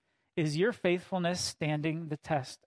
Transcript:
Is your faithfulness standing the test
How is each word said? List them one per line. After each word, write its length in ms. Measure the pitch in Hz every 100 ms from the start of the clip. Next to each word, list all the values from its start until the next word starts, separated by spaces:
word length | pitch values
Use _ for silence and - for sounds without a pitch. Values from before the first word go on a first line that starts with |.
| _ _ _ -
Is 180 | 151 151
your 160 | 214
faithfulness 720 | - 180 180 - 185 170 180
standing 680 | - - 151 151 160 165 160
the 80 | 151
test 500 | - 151 127 -